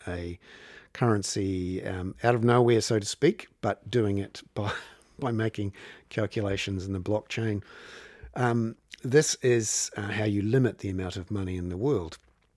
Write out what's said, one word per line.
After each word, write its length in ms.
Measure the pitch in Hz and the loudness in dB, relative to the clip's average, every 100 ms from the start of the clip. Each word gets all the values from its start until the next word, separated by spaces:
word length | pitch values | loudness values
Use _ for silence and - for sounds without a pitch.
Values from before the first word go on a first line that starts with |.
| - | -8
a 320 | 87 87 87 - - - - - | -6 -8 -10 -16 -20 -20 -20 -12
currency, 880 | - 120 104 95 107 98 92 90 92 98 | -2 2 2 0 -2 -2 -2 -2 -4 -6
um, 300 | 92 92 - | -6 -6 0
out 120 | 117 120 | 2 4
of 80 | |
nowhere, 380 | 120 123 120 113 | 6 6 6 6
so 180 | - 110 | 4 0
to 60 | 101 | 0
speak, 420 | - 151 220 - _ | 2 2 2 -6 _
but 280 | 107 - 104 | -4 -4 -2
doing 280 | 120 104 101 | 0 2 0
it 240 | 101 - - | -4 -10 -12
by, 180 | - 104 - - - | -6 -4 -4 -10 -20
<laughs> 240 | _ - | _ -6
by 120 | 131 | -2
making 420 | 110 110 - 98 - - - - | 0 0 -2 -6 -6 -16 -20 -8
calculations 760 | - 104 117 101 98 - 95 95 | -4 -2 -2 -2 -2 -2 -4 -4
in 80 | |
the 60 | 95 | -4
blockchain. 640 | 90 107 - - 113 101 - - - - - - - - | 0 -2 -2 -2 -2 -2 -6 -18 -18 -18 -20 -18 -10 -2
Um, 400 | 123 120 113 - _ - | 0 2 -2 -6 _ -10
this 320 | 131 143 151 - | 4 4 4 2
is, 500 | 127 120 107 - - - | 2 4 2 -2 -4 -4
uh, 60 | |
how 220 | 101 101 107 | -4 -2 0
you 160 | 101 | 0
limit 380 | 104 131 120 - | 2 4 2 0
the 100 | 98 | -4
amount 280 | 92 92 95 | -4 -4 -6
of 140 | 87 | -6
money 260 | 104 92 92 | -4 -4 -4
in 120 | 90 | -4
the 80 | 90 | -2
world, 400 | 131 113 80 - _ _ _ | 0 0 -4 -12 _ _ _